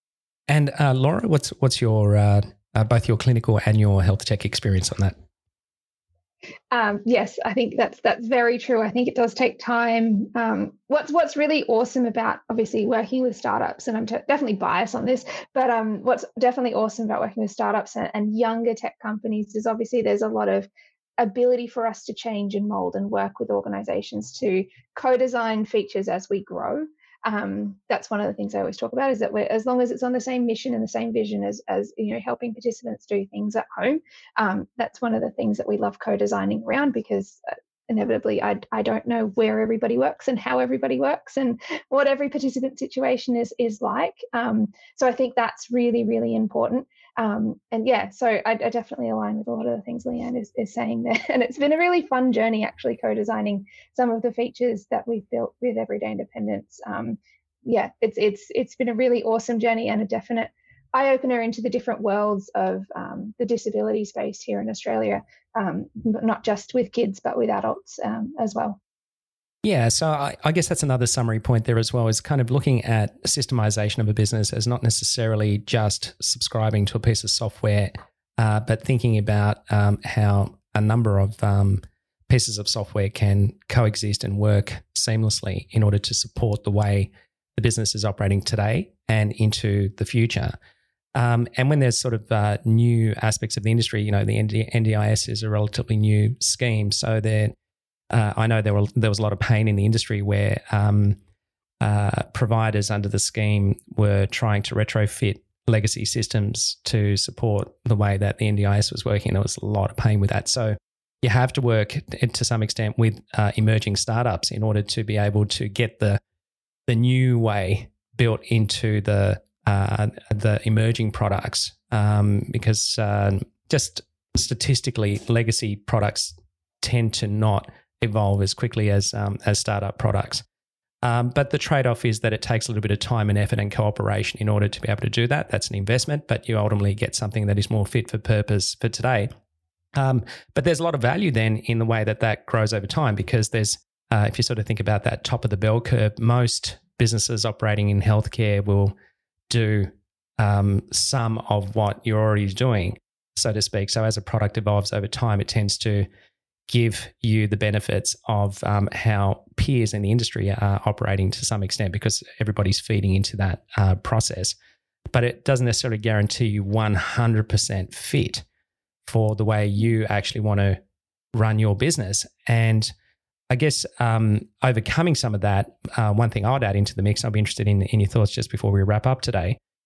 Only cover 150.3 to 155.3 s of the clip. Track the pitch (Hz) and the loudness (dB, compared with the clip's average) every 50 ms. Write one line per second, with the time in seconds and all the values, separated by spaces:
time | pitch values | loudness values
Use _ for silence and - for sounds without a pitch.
150.3 | _ - 110 101 104 101 101 101 98 98 - - - - - - - 131 117 113 | _ 0 0 2 2 2 2 2 2 0 -2 -2 -4 -2 -2 0 0 0 -2 -2
151.3 | 113 110 - - 104 104 98 98 101 110 107 101 101 - - 117 107 107 110 110 | -2 -4 -2 -2 -2 -2 -2 -2 0 0 0 0 0 -2 -2 0 2 2 2 2
152.3 | 107 104 101 98 95 - 123 131 117 101 87 87 - - _ _ _ _ _ _ | 2 2 0 -2 -2 0 0 2 2 2 0 -2 -4 -8 _ _ _ _ _ _
153.3 | _ - - 120 104 104 95 - - 104 101 - - 117 110 110 107 110 98 - | _ -4 -2 -2 0 0 0 0 0 -2 -4 -2 -2 0 0 0 0 -2 -4 -2
154.3 | - 107 107 101 - 117 101 107 104 104 101 - - 107 95 - - - 123 113 | -2 0 0 0 -2 -2 0 2 2 2 0 0 -2 -4 -4 -4 -4 -2 0 0